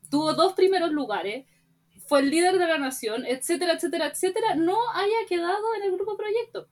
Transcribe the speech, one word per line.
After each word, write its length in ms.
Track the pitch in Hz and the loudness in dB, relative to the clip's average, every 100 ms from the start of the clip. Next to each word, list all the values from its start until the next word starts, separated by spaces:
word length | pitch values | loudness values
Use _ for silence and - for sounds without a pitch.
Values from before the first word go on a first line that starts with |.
| - | -2
tuvo 240 | 285 311 | 0 0
dos 200 | 302 370 | 2 2
primeros 380 | 381 381 370 339 | 4 4 4 0
lugares, 540 | 294 226 196 185 240 - _ _ _ _ _ - | -2 -2 -4 -4 -8 -12 _ _ _ _ _ 0
fue 120 | 285 | 2
el 80 | 277 | 4
líder 280 | 320 359 370 | 4 4 4
de 80 | 339 | 2
la 100 | 311 | 0
nación, 480 | 269 254 220 226 | -2 -4 -4 -4
etcétera, 480 | 247 262 - 339 349 | -4 -6 -2 -2 0
etcétera, 340 | 330 330 339 294 | 0 -2 -2 -4
etcétera, 480 | - 370 370 453 | -2 -2 0 0
no 220 | 320 330 415 480 | 2 2 0 -2
haya 320 | 370 403 453 403 | -2 0 0 0
quedado 460 | 349 339 403 440 | -2 0 -2 -2
en 80 | 440 | -2
el 80 | 403 | -2
grupo 220 | 370 403 | -2 -4
proyecto. 520 | 415 427 440 466 392 - | -4 -2 -2 -4 -10 -14